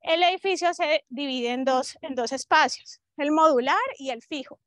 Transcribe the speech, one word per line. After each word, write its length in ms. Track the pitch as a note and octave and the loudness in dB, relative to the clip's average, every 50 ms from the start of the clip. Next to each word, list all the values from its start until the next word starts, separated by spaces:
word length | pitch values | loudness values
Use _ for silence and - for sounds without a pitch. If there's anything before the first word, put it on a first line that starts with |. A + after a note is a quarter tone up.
el 220 | - - E4 E4+ F4 | 0 0 0 2 4
edificio 500 | F4 F#4 F4+ _ G4 F#4 E4 F4 E4+ F4 | 2 2 0 _ -2 -2 0 0 -2 0
se 320 | - F4+ D4+ D#4 D#4+ _ _ | 0 -2 0 0 -2 _ _
divide 440 | B3 A#3 C#4+ C#4 C4 B3+ A#3+ A#3 | -10 -8 -6 -4 -4 -4 -2 -2
en 120 | B3 B3+ C4 | -2 -2 0
dos, 320 | C4 C4 B3+ C4+ - - - | 0 0 0 -2 -4 -10 -12
en 140 | - D#4+ C4 | -12 -8 -6
dos 160 | B3 A#3+ G#3+ | -4 -4 -4
espacios, 680 | C4 C4+ - _ F4+ D#4 D4+ B3+ - - - - - _ _ _ _ - | -4 -8 -2 _ 4 4 4 2 0 -6 -14 -20 -20 _ _ _ _ -4
el 140 | C#4+ D4 | -2 0
modular 460 | D4+ D#4 D#4+ D#4+ D4 B3 A#3+ C4+ D4+ G4 A#4 - - - | 4 6 6 6 6 4 2 2 0 0 0 -2 -6 -8
y 100 | C4+ C4+ | -8 -8
el 140 | B3 A3+ - | -8 -10 -10
fijo. 360 | _ D#4+ C#4+ C4 - - _ _ | _ -10 -10 -10 -12 -18 _ _